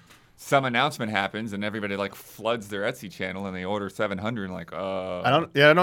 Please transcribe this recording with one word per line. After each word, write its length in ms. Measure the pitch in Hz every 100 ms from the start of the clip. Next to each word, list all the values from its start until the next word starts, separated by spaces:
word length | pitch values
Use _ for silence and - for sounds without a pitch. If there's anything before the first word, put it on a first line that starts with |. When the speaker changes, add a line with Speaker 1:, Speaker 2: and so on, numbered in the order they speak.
| - - _ -
Speaker 1:
some 280 | - 143 131
announcement 460 | 120 143 135 113
happens 420 | 104 98 104 113
and 100 | 98
everybody, 320 | 104 107 101 98
like, 200 | 98 -
floods 520 | - - 107 120 101
their 120 | 101
Etsy 300 | 107 - 104
channel 340 | - 95 92 98
and 100 | 92
they 80 |
order 260 | 92 104 98
seven 260 | - 107 95
hundred 280 | 104 120 95
and, 80 | 87
like, 180 | 85
uh 480 | 80 95 95 92 90
Speaker 2:
I 80 | 104
don't, 220 | 143 170
yeah, 120 | 139 147
I 80 |
don't 20 | 165